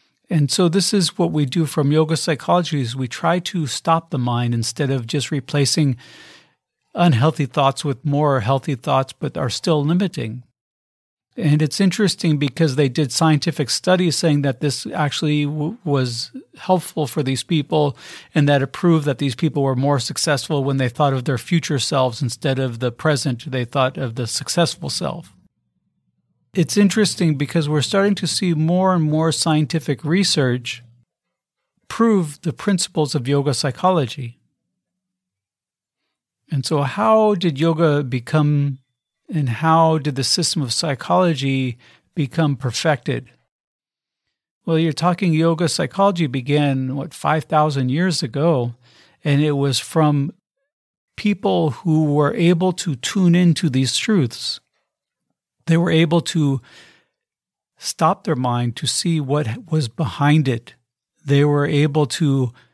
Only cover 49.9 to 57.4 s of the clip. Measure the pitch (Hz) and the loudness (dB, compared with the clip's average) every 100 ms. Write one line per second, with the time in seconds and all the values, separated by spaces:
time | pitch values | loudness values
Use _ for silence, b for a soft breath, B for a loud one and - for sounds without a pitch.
49.9 | 165 151 143 143 - _ _ _ _ _ | 2 2 2 -2 -8 _ _ _ _ _
50.9 | _ _ - 208 196 196 180 160 - 170 | _ _ -4 -2 0 0 0 0 -2 0
51.9 | 156 151 147 147 - 170 170 185 180 175 | 2 2 2 2 2 2 4 0 -2 -6
52.9 | 131 - 202 180 175 175 147 156 127 127 | -6 -4 2 4 6 4 4 2 0 0
53.9 | - - 202 120 - - - _ _ _ | -2 0 2 2 -4 -8 -8 _ _ _
54.9 | _ _ _ _ _ _ _ - 165 170 | _ _ _ _ _ _ _ 0 2 4
55.9 | 160 165 165 - 165 143 135 B B B | 2 4 2 0 0 0 0 B B B
56.9 | B B B _ _ | B B B _ _